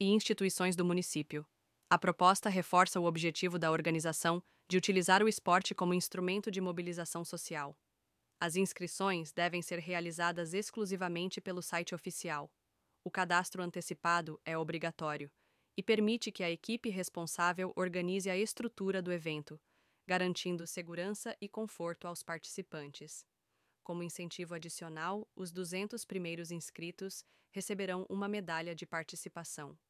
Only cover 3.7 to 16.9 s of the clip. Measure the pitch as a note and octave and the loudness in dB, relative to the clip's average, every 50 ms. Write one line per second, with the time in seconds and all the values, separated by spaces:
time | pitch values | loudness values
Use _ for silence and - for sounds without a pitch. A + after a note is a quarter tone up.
3.7 | D#3+ D#3+ D#3+ E3+ E3 D#3+ D#3 E3 D#3+ - - E3+ E3+ F3+ - _ _ _ _ - | 2 2 2 2 0 2 0 0 0 2 2 2 2 2 -2 _ _ _ _ 2
4.7 | F3+ F#3 F3 - F#3+ F#3+ F3 F#3+ F#3 G3 G#3 A3 G#3 - - - F3 F#3 F#3+ - | 2 4 4 4 4 4 6 8 8 8 8 6 4 2 4 4 4 6 4 2
5.7 | G3 - F#3 F3 F3 F3+ - - - F#3 F3+ F3+ F#3 G#3 G3+ A3 F#3 F#3+ F#3 F3+ | 0 0 2 4 4 4 2 0 -2 -2 0 0 0 0 -2 -2 -2 -2 -2 -2
6.7 | F3 E3+ F3 F3 E3+ F3 E3+ - - E3+ E3+ - - E3+ - - E3 D3+ C#3+ C#3+ | -2 -4 -4 -4 -6 -6 -6 -6 -6 -6 -6 -6 -8 -8 -8 -6 -6 -6 -6 -6
7.7 | D3+ - _ _ _ _ _ _ _ _ _ _ _ _ E3 E3+ D#3 F#3 G3 F#3 | -8 -14 _ _ _ _ _ _ _ _ _ _ _ _ -2 0 2 2 2 2
8.7 | - - F3+ E3+ - - G3 G3 F#3+ E3+ D#3+ D3+ - - E3+ F3 E3+ F3 E3 - | 0 -4 -6 -6 -2 0 2 2 2 0 -2 -4 -2 0 0 2 2 -2 -2 -4
9.7 | F3+ E3+ D#3+ F3 F3+ E3+ E3+ E3+ E3 E3 E3+ F3 E3+ F3 E3+ D#3+ E3+ G3 G#3 - | -4 -6 -4 -4 -2 -2 -2 -2 -2 0 0 0 2 0 -2 -2 -2 -2 -2 -2
10.7 | - A3+ G#3+ F3+ G3 F3 F#3 F3 F3 E3+ F3 F#3 - - - G3 F#3 F3+ E3+ - | -4 -4 -2 -2 0 0 0 -2 0 -2 -2 -4 -4 -6 -6 -6 -6 -6 -4 -2
11.7 | - E3+ F3 - F3+ E3 - F#3 E3+ - - E3+ D#3 D3 C#3+ - _ _ _ _ | -2 -2 -2 -2 -6 -6 -6 -8 -8 -6 -6 -4 -4 -4 -6 -8 _ _ _ _
12.7 | _ _ _ _ _ _ _ F#3 - G3 F#3 F3 F3 F3 F3+ - - F#3 F3+ F3 | _ _ _ _ _ _ _ -4 -2 0 2 4 4 4 4 2 -2 -4 -4 -4
13.7 | - F3 E3 - E3+ - - E3+ E3+ E3+ E3 D#3+ D3+ - _ D#3 D#3+ D#3+ D#3+ D#3 | -4 -4 -6 -6 -6 -2 2 2 4 4 2 0 -6 -8 _ -4 -2 -2 -2 -2
14.7 | E3 D#3+ E3 E3 D#3+ - E3 D3+ D3 D3+ C#3+ C#3+ - _ _ _ _ _ _ _ | -2 -2 -2 -4 -4 -4 -4 -4 -4 -4 -6 -10 -14 _ _ _ _ _ _ _
15.7 | _ - F#3 - A3 G#3+ G#3+ G#3+ A#3 A#3 - A3+ - - F#3 E3+ E3+ E3 - - | _ -2 2 4 4 6 6 4 4 2 0 -4 -4 -2 -2 -2 -2 -2 -2 -4
16.7 | A3+ A#3+ - A#3 | -4 -2 -2 -2